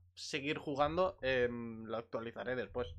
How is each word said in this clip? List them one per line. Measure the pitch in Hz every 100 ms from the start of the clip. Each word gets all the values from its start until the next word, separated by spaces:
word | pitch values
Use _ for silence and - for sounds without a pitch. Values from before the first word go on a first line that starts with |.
| -
seguir | - - 151 139 156
jugando, | - 139 147 165 185 -
em, | 131 127 120 120 117 113
lo | 113 110
actualizaré | 117 120 117 110 101
después. | 127 104 123 120